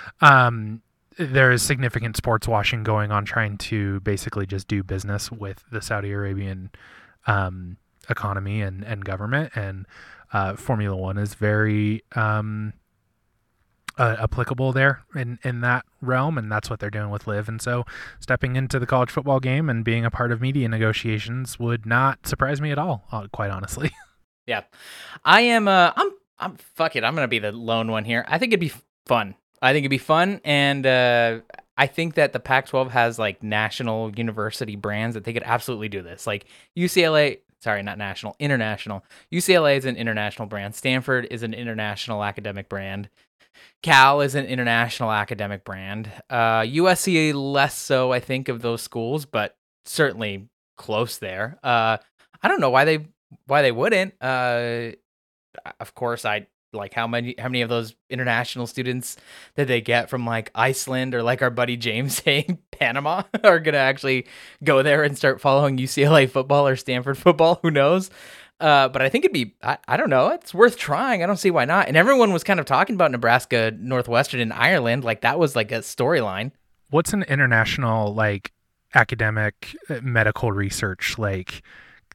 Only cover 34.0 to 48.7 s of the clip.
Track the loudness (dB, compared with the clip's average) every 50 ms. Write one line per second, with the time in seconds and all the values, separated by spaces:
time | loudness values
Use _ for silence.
34 | -4 -6 -6 -6 -6 -6 -4 -4 -6 -6 -6 -6 -8 -8 -10 -8 -6 -6 -4 -4
35 | -4 -4 -6 -8 -8 -6 -8 -6 -4 -2 -4 -2 -2 -6 -8 -8 -8 -8 -8 -10
36 | -12 -12 -16 -10 -6 -6 -6 -6 -8 _ -20 -20 _ _ -4 -2 -2 0 2 4
37 | 4 4 4 4 4 2 0 -6 _ _ _ _ -4 -4 -4 -4 -4 -8 -8 -8
38 | -8 -10 -10 -10 -12 -14 -10 -6 -2 -2 0 0 0 -2 -4 -6 -8 -10 -12 -12
39 | _ _ -20 -20 _ -6 -6 -4 2 4 4 4 6 4 2 2 0 -4 -6 -4
40 | -4 -4 -4 -4 -4 -6 -6 -8 -12 -10 -8 -8 -8 -10 -10 -4 -2 0 0 0
41 | 0 0 0 0 -2 -4 -8 -8 -8 -8 -8 -8 -8 -8 -6 -6 -4 -6 -6 -8
42 | -8 -6 -4 -4 -4 -4 -6 -6 -10 -10 -10 -10 -10 -10 -10 -10 -8 -8 -10 -10
43 | -12 -12 _ _ _ _ _ _ _ _ _ -20 -20 -20 _ -6 2 6 8 10
44 | 10 8 8 4 2 0 -2 -4 -4 -4 -4 -2 0 2 2 2 2 0 -2 -4
45 | -2 -2 0 0 -2 -4 -4 -6 -6 -6 -6 -10 -10 -12 -12 -10 -10 -10 -8 -10
46 | -10 -12 -14 -18 -12 -4 0 2 2 2 2 2 0 0 0 2 4 4 4 2
47 | 2 0 2 2 2 2 0 -2 -4 -2 2 2 2 0 -2 -6 -2 0 2 2
48 | 2 2 0 -2 -2 -4 -6 -6 -4 -6 -6 -4 -4 -4